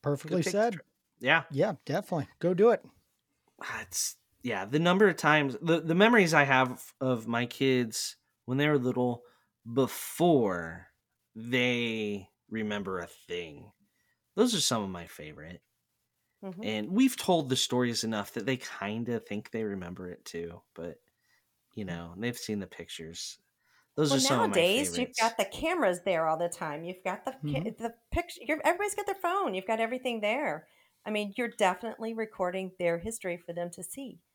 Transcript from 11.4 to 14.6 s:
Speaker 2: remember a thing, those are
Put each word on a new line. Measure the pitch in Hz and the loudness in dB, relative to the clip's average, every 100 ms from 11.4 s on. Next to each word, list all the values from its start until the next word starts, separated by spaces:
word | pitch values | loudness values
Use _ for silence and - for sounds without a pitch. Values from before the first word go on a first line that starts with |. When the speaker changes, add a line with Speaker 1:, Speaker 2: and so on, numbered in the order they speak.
| 117 127 123 120 117 110 104 101 90 _ _ | -2 2 2 2 0 -2 -2 -4 -10 _ _
Speaker 2:
remember | 110 107 104 95 92 | -4 -2 -4 -4 -6
a | 85 | -8
thing, | - - 87 82 73 82 _ _ _ _ _ _ | -14 -8 -8 -8 -14 -20 _ _ _ _ _ _
those | - 247 | 0 2
are | 202 | 2